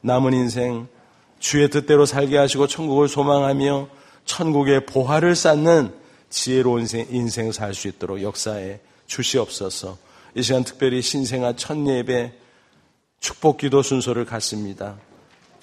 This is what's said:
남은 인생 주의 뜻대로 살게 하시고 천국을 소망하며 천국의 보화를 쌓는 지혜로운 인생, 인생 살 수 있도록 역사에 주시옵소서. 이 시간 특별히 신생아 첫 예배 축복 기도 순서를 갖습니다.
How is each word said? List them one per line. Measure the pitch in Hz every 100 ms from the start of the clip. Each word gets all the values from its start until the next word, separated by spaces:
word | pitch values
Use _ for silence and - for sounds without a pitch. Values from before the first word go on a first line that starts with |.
남은 | 113 127 131
인생 | 127 123 117 123 117 120 _ _ _ _ _
주의 | - 147 143
뜻대로 | 147 139 147 143
살게 | 135 143 143
하시고 | 139 135 139
천국을 | - 160 139 143
소망하며 | 139 143 143 139 139 139 139 139 - - _
천국의 | - - 165 147 139 135 135
보화를 | 135 127 151 175
쌓는 | 175 170 151 156 170 117 - - _ _
지혜로운 | - - 131 123 120
인생, | 113 113 113
인생 | 123 120 113 113
살 | 107 107
수 | 98 101
있도록 | 92 92 98
역사에 | 98 101 - 104 95 101 _ _ _
주시옵소서. | - 117 135 107 - 95 - 95 92 _ - - 113
이 |
시간 | 117 131
특별히 | 123 - 131 127
신생아 | 120 143 131 131 123 120
첫 | - 151
예배 | 143 131 117 123 120 - _ _ _ _ _ _ _ _
축복 | - - 156 143
기도 | 143 139
순서를 | 135 135 123 120
갖습니다. | 117 113 - 107 104 98 98 104 _ _ _ _ _ _